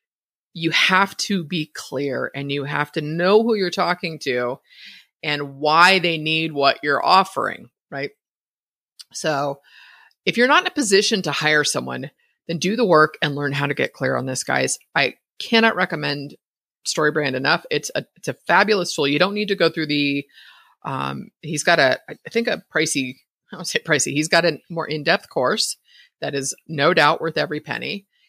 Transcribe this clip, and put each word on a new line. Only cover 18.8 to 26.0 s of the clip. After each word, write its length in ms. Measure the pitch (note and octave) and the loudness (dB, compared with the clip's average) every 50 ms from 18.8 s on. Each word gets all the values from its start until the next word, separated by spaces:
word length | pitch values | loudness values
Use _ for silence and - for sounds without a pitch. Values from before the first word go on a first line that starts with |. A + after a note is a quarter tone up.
| E3+ - - | 0 -2 -2
tool. 140 | - D3 | -2 0
You 120 | C#3+ C#3+ D3 | 0 2 2
don't 140 | F3 G3 G3+ | 2 0 0
need 140 | G#3 G#3+ | -2 -4
to 80 | F#3+ G3+ | -2 0
go 140 | - E3+ E3 | 0 0 0
through 180 | E3 E3+ D#3 | 0 -2 -4
the, 380 | D3 D3 D3 C#3+ C#3+ C#3 C#3+ C#3 _ _ - - - - - _ _ _ _ - | -2 -2 0 0 0 -2 -4 -6 _ _ -20 -20 -20 -20 -20 _ _ _ _ -10
um, 460 | - C3+ C3+ - - C#3 C#3 - - _ _ | -8 -6 -6 -6 -6 -6 -8 -12 -14 _ _
he's 220 | - D3+ D#3+ D3 - | -10 -8 -6 -2 0
got 160 | F3+ E3+ E3 | 2 4 4
a, 200 | C#3 C3 B2+ - _ - | 4 4 2 0 _ -12
I 200 | - - - - | -18 -16 -12 -6
think 180 | - A3+ A#3 | -4 -2 -2
a 160 | A#3 - - - _ - | -2 -4 -4 -6 _ -4
pricey, 420 | D#3 D#3+ D#3 - D3 C3 B2+ B2+ - _ _ _ _ _ _ | -2 -2 -2 -2 -4 -4 -6 -8 -14 _ _ _ _ _ _
I 40 | - | -16
don't 100 | D#3+ F3 | -12 -6
say 140 | - - D#3+ | -4 -4 -4
pricey, 320 | - - D#3 C#3 - - | -2 0 0 0 0 0
he's 160 | D3 D3 D#3 | -2 -2 0
got 180 | E3 - E3+ E3 | 2 2 2 4
a 140 | E3+ D3+ - _ - | 2 0 -2 _ -10
more 180 | F3 E3 D#3 | -8 -8 -6
in-depth 420 | - D#3 D3+ C#3+ D#3 F3 G3+ - - | -6 -6 -2 0 0 0 0 -2 -4
course 480 | - D3 B2 C3 G3 A3 - - - - _ _ _ - | -4 -2 0 0 0 -2 -2 -4 -6 -10 _ _ _ -20